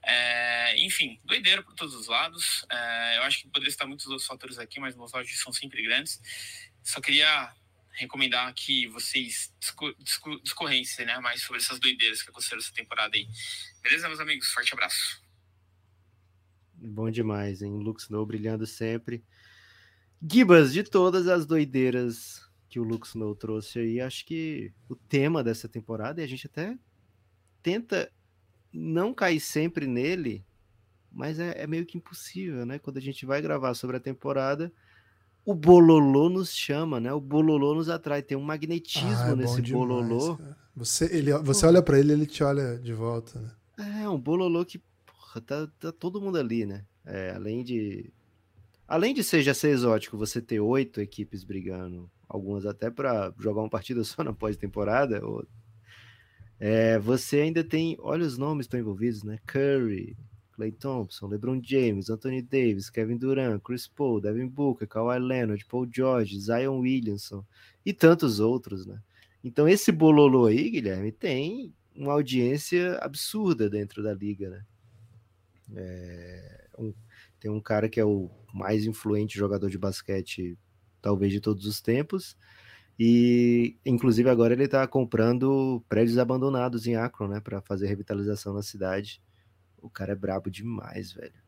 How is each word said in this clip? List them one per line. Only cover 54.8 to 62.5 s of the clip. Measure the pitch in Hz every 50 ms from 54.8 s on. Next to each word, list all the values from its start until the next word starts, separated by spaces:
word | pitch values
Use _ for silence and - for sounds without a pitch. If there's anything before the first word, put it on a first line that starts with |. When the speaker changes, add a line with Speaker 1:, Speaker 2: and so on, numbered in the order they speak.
| 104 98 110 127 143 135 110 101 110
Speaker 2:
ou, | 55 - - - - - - - _ - - _ _ - - - - - _ _ _ _ _ - - _ _
é, | - 104 110 110 113 113 113 110
você | 101 110 127 127 - - - 143
ainda | 147 160 165 165 165
tem, | - - 160 165 165 - -
olha | - - 143 165 170
os | 156 127 120
nomes | 139 147 156 147 123
que | -
estão | - 127
envolvidos, | 117 107 101 95 110 120 117 107 101
né? | 107 107 110 _
Curry, | - - 139 139 139 139 135 123 113 101 92 90 - - - - - - - _ _ _
Klay | - 110 110
Thompson, | 107 - - 139 135 127 107 92 - - - 101
LeBron | 104 104 104 120 131 131 120
James, | 110 135 135 127 117 104 98 95 -
Anthony | 110 110 - 135 131 131
Davis, | 123 127